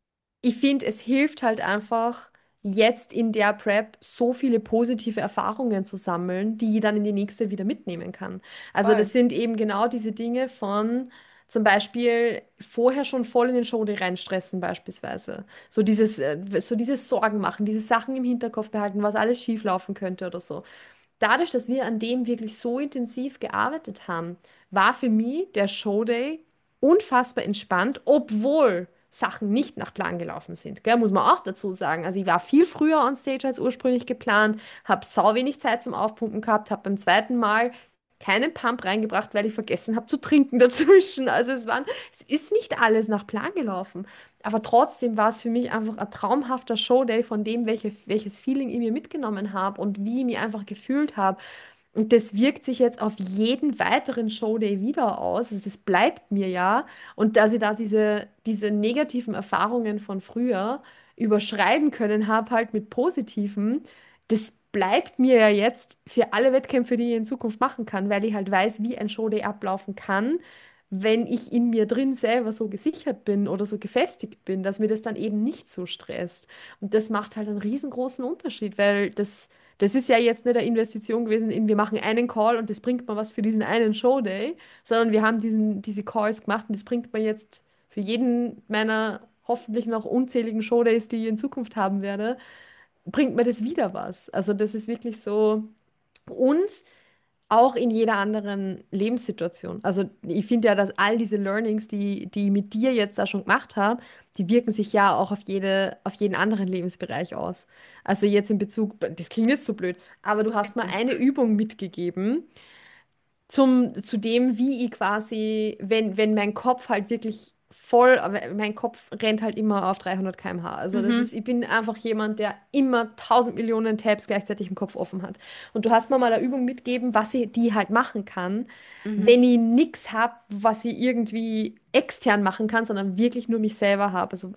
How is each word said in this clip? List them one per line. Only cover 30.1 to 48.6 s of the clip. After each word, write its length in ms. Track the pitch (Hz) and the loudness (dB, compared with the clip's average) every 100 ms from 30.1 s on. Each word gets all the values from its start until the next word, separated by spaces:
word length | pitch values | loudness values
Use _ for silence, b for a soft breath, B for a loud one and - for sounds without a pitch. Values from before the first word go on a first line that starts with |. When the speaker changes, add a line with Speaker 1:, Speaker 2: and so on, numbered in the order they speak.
| 175 | -6
Speaker 1:
gelaufen 360 | - - - 170 | -8 -10 -12 -14
sind, 280 | - - | -12 -4
gell? 120 | 220 240 | 2 4
Muss 140 | 214 | 4
man 140 | 190 151 | 4 4
auch 120 | 359 | 4
dazu 340 | - - 202 | 0 -8 -8
sagen. 320 | 185 160 165 202 | -4 -4 -2 -4
Also 140 | 190 | -2
ich 60 | 185 | 0
war 120 | 175 | 0
viel 240 | - 285 | 4 4
früher 360 | 349 - 302 311 | 4 2 2 4
on 120 | 254 269 | 2 0
stage 300 | 277 262 269 | -4 -4 -4
als 120 | 254 | -2
ursprünglich 480 | 254 247 254 247 247 | -2 -2 0 0 -2
geplant, 540 | 247 - 208 214 214 B B | -6 2 4 4 2 B B
hab 200 | - 190 | -2 -2
sau 300 | - - 190 | 0 2 4
wenig 260 | 220 262 277 | 4 0 -2
Zeit 220 | 262 240 | -2 -2
zum 120 | 247 | -4
Aufpumpen 460 | - 214 214 220 220 | -4 -4 -4 -6 -4
gehabt, 300 | 214 214 214 | 0 0 0
hab 140 | 208 | -6
beim 120 | 196 202 | -4 -2
zweiten 400 | - 196 220 240 | 4 4 2 0
Mal 360 | 214 214 240 B B _ _ _ | 2 2 0 B B _ _ _
keinen 340 | - 202 302 | 0 2 0
Pump 320 | - 233 240 | -2 -4 -2
reingebracht, 480 | 185 208 214 196 214 | -2 -2 -2 -2 -2
weil 120 | 208 214 | -2 -2
ich 80 | |
vergessen 420 | 214 214 220 - 226 | -4 -4 -4 -2 -4
hab 120 | 226 | -2
zu 100 | 285 | -4
trinken 400 | - 302 277 247 | 2 4 4 6
<laughs> 0 | |
dazwischen. 720 | 247 247 311 381 370 - 262 | 6 6 8 8 8 0 0
Also 240 | 240 240 | 2 2
es 140 | 262 220 | -2 -2
waren, 180 | 240 285 539 B | -4 -4 -10 B
es 100 | - - | -20 -4
ist 240 | 302 - | -4 0
nicht 260 | 427 - - | -2 -2 2
alles 280 | 226 220 220 | 4 4 2
nach 180 | 202 202 | -2 -4
Plan 240 | 208 294 | -6 -4
gelaufen. 520 | 392 233 185 190 175 202 B B _ | -4 -4 -4 -8 -12 -14 B B _
Aber 200 | 214 220 | -4 -4
trotzdem 540 | 220 233 294 - 240 220 | 2 4 4 0 -2 2
war 140 | 214 | 2
es 100 | 226 | 0
für 80 | 240 | -2
mich 220 | 233 247 | -2 -2
einfach 240 | 226 220 214 | -2 -4 -6
ein 140 | 208 | -8
traumhafter 640 | - 196 269 247 254 - 220 | -6 -2 0 0 -6 -4 -4
Showday 460 | - 247 247 226 | 2 4 4 0
von 220 | 233 214 | 0 -2
dem, 220 | 214 233 220 | -2 -2 -2
welche, 260 | 220 208 208 - | -2 -4 -8 -4
welches 320 | 208 208 - | -4 -4 -6
Feeling 300 | - 269 | -4 -2